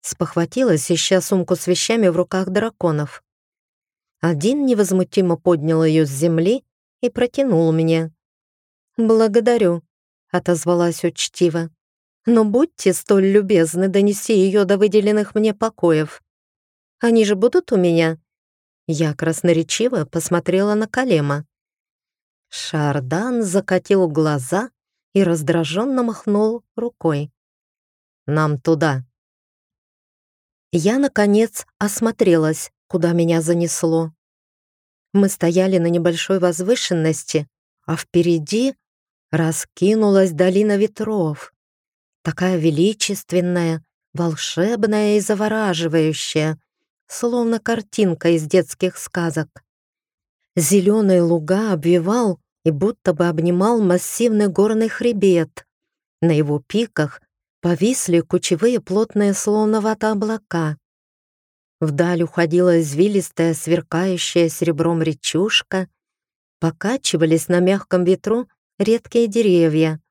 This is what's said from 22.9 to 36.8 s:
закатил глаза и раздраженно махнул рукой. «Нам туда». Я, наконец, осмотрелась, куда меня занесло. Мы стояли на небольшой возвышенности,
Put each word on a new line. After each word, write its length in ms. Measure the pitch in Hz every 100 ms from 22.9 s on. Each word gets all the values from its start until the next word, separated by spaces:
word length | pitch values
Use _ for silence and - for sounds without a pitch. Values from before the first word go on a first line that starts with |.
| 143 127 160 233 247
закатил 680 | 208 185 190 185 - 196 180
глаза 600 | 156 156 147 127 180 240 _ _ _ _
и 100 | 196
раздраженно 760 | 185 165 147 170 156 170 247 262
махнул 600 | 240 220 - 208 220 233 _ -
рукой. 560 | 240 _ 165 147 147 _ _ _ _ _ _ _ _ _ -
«Нам 340 | 151 156 147
туда». 460 | - 160 160 131 127 _ _ _ _ _ _ _ _ _ _ _ _ _ _ _ _
Я, 280 | 175 165 247
наконец, 680 | 277 - 208 202 226 - - _
осмотрелась, 920 | 202 - 226 226 202 170 156 160 - _ _
куда 240 | 185 170
меня 280 | 170 165 165
занесло. 720 | 160 170 170 - 165 165 160 _ _ _ _ _ _ _ _ _ _
Мы 160 | 202 196
стояли 480 | - 170 175 190 190
на 80 | 170
небольшой 540 | 170 170 170 - 196
возвышенности, 1080 | 180 165 185 247